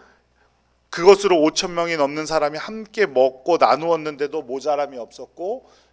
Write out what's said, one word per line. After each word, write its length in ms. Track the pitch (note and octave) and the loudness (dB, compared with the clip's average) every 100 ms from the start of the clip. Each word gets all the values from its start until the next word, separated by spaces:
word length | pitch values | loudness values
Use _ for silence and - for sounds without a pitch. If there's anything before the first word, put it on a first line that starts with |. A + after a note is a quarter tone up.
| _ _ _ _ _ _ _ _ _ | _ _ _ _ _ _ _ _ _
그것으로 500 | - F3+ G3 G#3 F3 | 2 6 6 4 2
오천 320 | D#3 D#3+ F#3+ | 2 0 -4
명이 240 | E3+ E3+ D#3+ | -4 -4 0
넘는 280 | C#3 D3+ D#3 | -2 -2 -4
사람이 320 | D#3 D3 D3+ | -2 -2 -4
함께 480 | F3+ A3 G#3+ - F#3+ | -10 -12 -10 -4 0
먹고 520 | B2+ C3 - E3+ E3 | 2 2 0 -2 4
나누었는데도 840 | A#2 C3+ E3 D#3+ D3+ C#3 D3 D3+ | 4 4 2 -2 -2 -6 -6 -6
모자람이 560 | B2+ C3+ C#3 C#3+ C#3 C3 | -8 -6 -4 -2 -4 -8
없었고 720 | A2 - C3 - F3+ B3+ - _ _ | -14 -16 -18 -12 -10 -10 -14 _ _